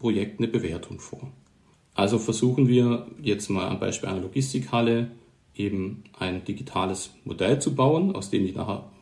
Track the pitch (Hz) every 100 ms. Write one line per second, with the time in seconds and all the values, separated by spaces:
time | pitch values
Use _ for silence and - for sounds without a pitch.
0 | 120 98 104 - 117 113 82 82 - 85
1 | - - 131 - _ _ _ _ _ -
2 | 101 113 113 110 123 127 127 123 120 120
3 | - - - 101 - 95 92 95 98 87
4 | 98 95 92 135 131 - - 120 117 117
5 | 117 - _ _ _ - 101 101 95 -
6 | - - 92 90 95 98 - 92 95 92
7 | - - - - 98 135 151 135 131 160
8 | 190 190 - - 95 - - 98 - -